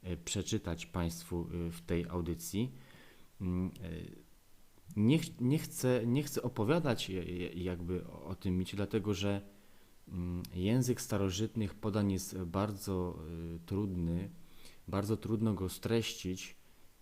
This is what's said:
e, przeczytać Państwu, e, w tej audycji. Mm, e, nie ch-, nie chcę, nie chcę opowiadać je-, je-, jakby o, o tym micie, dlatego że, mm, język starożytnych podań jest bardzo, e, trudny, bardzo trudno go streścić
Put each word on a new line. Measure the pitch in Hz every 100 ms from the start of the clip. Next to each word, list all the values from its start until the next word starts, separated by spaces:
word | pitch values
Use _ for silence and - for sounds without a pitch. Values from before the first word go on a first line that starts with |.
e, | 90 85
przeczytać | - 104 90 110 87 85 -
Państwu, | 92 85 85 - 87 85 85 85
e, |
w | 85
tej | - 85 85
audycji. | 87 85 82 - 98 127 131 - - - - - -
Mm, | 92 90 92
e, | - 85 82 85 - - - - - - - - -
nie | 107 156
ch-, | - -
nie | 123 151
chcę, | - - 127 123 117
nie | 127
chcę | 151 -
opowiadać | 120 - 107 165 151 110 -
je-, | 92
je-, | 85 90 87 90
jakby | 90 90 85 90 -
o, | 82
o | 73 92
tym | 101 92
micie, | 92 98
dlatego | 101 110 98
że, | 95 101 101 101 - - - - - -
mm, | 90 87 87 - 90
język | 95 127 120 120
starożytnych | - 104 98 90 110 120 101 -
podań | 110 104 101
jest | 95 - 92
bardzo, | 90 95 107 98 101 95 90 78 78 82 82 82
e, |
trudny, | 85 98 104 90 85 85 98 - - - - - -
bardzo | 98 104 107
trudno | 98 110 110
go | 95 92
streścić | - 123 117 113 - 92 92 - - - - - -